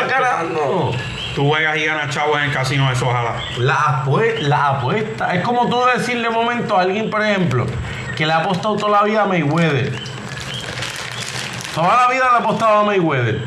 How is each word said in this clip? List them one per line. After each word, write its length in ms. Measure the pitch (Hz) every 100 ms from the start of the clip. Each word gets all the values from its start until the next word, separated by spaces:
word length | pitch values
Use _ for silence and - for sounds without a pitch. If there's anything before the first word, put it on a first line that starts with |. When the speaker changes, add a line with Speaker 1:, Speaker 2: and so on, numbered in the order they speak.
Speaker 1:
estás 80 | -
Speaker 2:
te 60 |
Speaker 1:
ganando. 800 | 262 254 - - 156 151 170 135 - - - -
Speaker 2:
Tú 140 | 156 143
juegas 280 | 156 156 156
y 80 |
ganas 240 | 156 156 143
chavos 240 | 147 151 147
en 60 |
el 80 | 143
casino, 380 | 135 127 139 135
eso 160 | 123 127
ojalá. 260 | 123 117 104 - -
Speaker 1:
La 440 | 127 147 151 139
apue-, 360 | 135 165 226 220
la 300 | 147 143 143
apuesta. 680 | 131 117 208 214 - 131
Es 80 | 175
como 260 | 240 240 233
tú 100 | 240 247
decirle 340 | 247 220 240 233
un 40 | 226
momento 420 | 233 240 220 196
a 20 |
alguien, 280 | 185 202 214
por 120 | 214
ejemplo, 440 | 214 196 175 123 - - - - - -
que 80 |
le 80 | 156
ha 60 | 160
apostado 380 | 180 180 214 202
toda 240 | 208 208
la 40 |
vida 200 | 214 214
a 20 | 190
Mayweather. 680 | 180 143 165 165 135 - - - - - - - - - - - - - - - - - - -
Toda 200 | - 175
la 140 | 233 247
vida 160 | 262 254
le 60 | 240
ha 20 |
apostado 400 | 220 202 226 214
a 40 |
Mayweather. 560 | 208 196 165 135 117 104